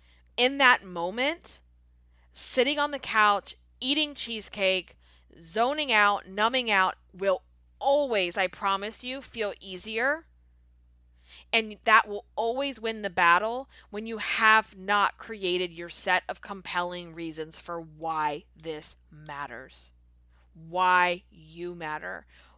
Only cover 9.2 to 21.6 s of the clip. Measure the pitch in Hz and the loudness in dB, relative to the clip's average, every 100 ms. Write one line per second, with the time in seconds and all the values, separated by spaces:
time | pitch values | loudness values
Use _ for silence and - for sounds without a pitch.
9.2 | - 233 202 - 190 180 214 220 262 311 | -12 -6 -6 -6 -12 -12 -8 -2 -2 -2
10.2 | - _ _ _ _ _ _ _ _ _ | -8 _ _ _ _ _ _ _ _ _
11.2 | _ - - 214 220 208 - 220 214 202 | _ -20 -2 -2 -2 -4 6 6 6 -8
12.2 | - - 233 254 277 233 220 220 202 175 | -8 -4 -2 0 -4 -4 -6 -4 -4 2
13.2 | 175 175 220 247 269 - - 208 226 214 | 6 6 2 -6 -10 -20 -12 -10 -8 -8
14.2 | - - 220 220 214 190 190 208 196 - | -4 2 6 6 2 -10 -2 2 2 -2
15.2 | - 214 185 180 180 165 170 - 190 180 | -14 -4 -2 0 -2 -6 -12 -6 0 0
16.2 | - - - 196 - 180 175 175 170 160 | 0 -12 -10 -12 -6 -4 -4 -6 -12 -10
17.2 | 165 156 160 160 - 170 160 151 160 156 | -10 -8 -12 -12 -12 -10 -12 -10 -6 -2
18.2 | 151 147 - _ 165 151 - - _ 151 | -2 -2 -10 _ -10 -10 -10 -18 _ -20
19.2 | 151 143 139 120 135 - - _ _ _ | -14 -10 -10 -12 -16 -20 -20 _ _ _
20.2 | _ _ _ 160 160 175 185 180 180 180 | _ _ _ -20 -6 2 6 6 4 0
21.2 | _ 175 156 170 | _ -20 -20 -12